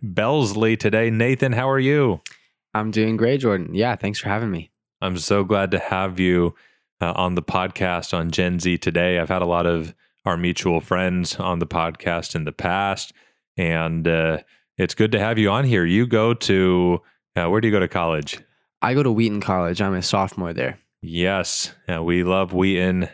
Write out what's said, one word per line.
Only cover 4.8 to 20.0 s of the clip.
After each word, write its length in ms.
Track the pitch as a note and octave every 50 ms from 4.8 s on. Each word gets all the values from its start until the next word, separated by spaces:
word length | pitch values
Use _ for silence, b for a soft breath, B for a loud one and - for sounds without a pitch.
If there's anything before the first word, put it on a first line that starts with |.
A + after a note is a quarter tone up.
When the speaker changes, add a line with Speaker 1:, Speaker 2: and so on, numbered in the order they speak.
| _ _ _ _
Speaker 1:
I'm 160 | - F#2+ F#2 F2
so 260 | D#2 - G#2 G2+ G2
glad 280 | F#2 G#2+ G2 G2 F#2
to 80 | F#2+ F#2
have 400 | - - F#2+ F#2 F#2+ G2 F2+ F2+
you, 340 | F#2 F2+ F2+ F2 F2 E2+ - b b b b b b b b _
uh, 120 | F2 E2+ F2
on 180 | - F2+ F2+ F2+
the 80 | F2
podcast 760 | D#2+ - - F#2 F#2 F#2 - - F#2+ F#2 F2 F2 E2 - -
on 140 | F2 E2 E2+
Gen 300 | E2+ - F#2 F2+ F2+ F2
Z 180 | E2 F2+ F2 E2+
Today. 400 | - F#2 E2 E2+ F2 F2+ F2+ F2
I've 120 | E2 D2+
had 120 | F#2 F#2
a 40 | F2+ F2
lot 180 | F2 F2 F2
of 300 | E2+ E2+ E2 D#2+ E2 - _ _ _ _ _ _
our 140 | G2 F2+ E2+
mutual 440 | F2 F2+ F2 - - F#2 E2+ E2
friends 560 | - - F#2 F2+ F#2 F#2 F2+ F2+ F2 - - -
on 200 | F2+ F#2 F2+ E2+
the 80 | E2+
podcast 720 | D#2+ - E2+ E2 E2+ D#2 - - F2+ E2+ E2+ E2 - -
in 80 | E2+ D#2
the 80 | D2+
past, 600 | C#2+ - - F#2 F2 G2 G2+ G2 G2 - - - b b b b b b b b _ -
and, 500 | F2+ E2 E2 E2 E2 E2 E2 E2 D#2+ E2
uh, 300 | E2 D#2+ D#2+ E2 D#2+ D#2 - b b b b b _ -
it's 160 | F#2+ E2+ -
good 180 | - A2 G#2+ A2+
to 60 | G#2+
have 200 | G2 A2 A#2 A2
you 100 | G#2+ G2
on 160 | G2 A#2 C#3
here. 180 | C3 A#2+ G2 E2+
You 220 | E2+ F2 G#2 B2
go 300 | B2 A2+ A2 G#2+ A#2 A#2
to, 640 | A#2 - - G2 F#2+ F#2 F#2 F2+ F2+ F2+ F2+ F2 E2+ b b b b b _ _
uh, 140 | G2+ E2+ E2+
where 100 | F#2+ A2
do 80 | A2+ A2+
you 40 |
go 80 | G#2 G2+
to 80 | F#2 E2+
college? 500 | - F#2 E2+ E2 E2 D2+ D2 C#2 - - - _ _ _ _ _ _ _ -
Speaker 2:
I 100 | A#2 B2+
go 80 | C#3
to 100 | C#3+ B2+
Wheaton 300 | A2+ G#2+ A#2 A2+ G#2 G#2
College. 400 | G2 - G2 F#2 F2 E2+ F2 F2+
I'm 140 | G#2 G2 G2
a 80 | F#2